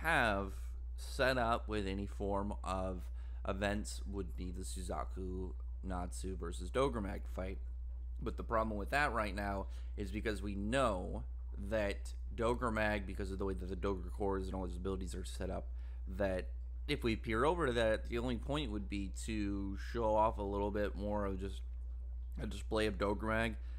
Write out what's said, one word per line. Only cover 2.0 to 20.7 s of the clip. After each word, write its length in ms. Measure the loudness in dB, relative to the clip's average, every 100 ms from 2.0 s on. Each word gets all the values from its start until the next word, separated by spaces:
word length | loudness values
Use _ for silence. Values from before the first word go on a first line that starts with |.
form 480 | -2 -2 0 2 0 -2
of 380 | -2 0 0 -2 -4 -6 -6 -4 -2
events 540 | 2 2 2 -2 -4 -4
would 280 | -4 -4 -4
be 140 | -4
the 120 | -4
Suzaku 880 | -4 -4 -2 -2 -2 -4 -4 -2 -4 -4 -6 -6
Natsu 520 | -2 -2 -2 -4 -4
versus 340 | -4 -4 -4 0
Dogromag 520 | 2 4 2 -2 -2 -4
fight. 240 | -4 -4 -4 -4 -4 -6 -4 -6 -4
But 160 | -2 -2
the 60 |
problem 340 | 2 2 4 0
with 140 | 2
that 220 | 4 4
right 200 | 4 2
now 340 | 2 0 0 -2 -4 -4
is 160 | -4 -2
because 300 | 0 0 0
we 140 | 0
know 680 | 0 2 4 4 2 -2 -4 -4 -6 -6 -4 0
that 440 | 2 2 0 -4 -6 -4
Dogromag, 720 | 2 2 4 2 4 4 2
because 260 | 0 -4 -2
of 80 | 0
the 60 |
way 80 | 0
that 160 | 0 -2
the 60 |
Dogre 360 | 0 2 0 -2
cores 340 | 0 2 2 0
and 80 |
all 100 | -2
his 100 | -2
abilities 400 | -2 -2 -2 -2
are 100 | -4
set 240 | -4 -2 -2
up, 180 | -2 -4 -6 -6 -6 -4
that 420 | 0 2 2 -2 -6 -6 -4 -2
if 160 | 0
we 120 | 2
peer 300 | 0 2 4
over 220 | 4 4 4
to 60 |
that, 360 | 4 4 4 0
the 80 | 0
only 180 | 0
point 360 | 0 0 0 0
would 180 | -2 -2
be 220 | -2 -2 -4
to 520 | -2 0 0 0 -2 -4 -2
show 240 | 2 4
off 220 | 6 6 4
a 60 |
little 280 | 0 2 2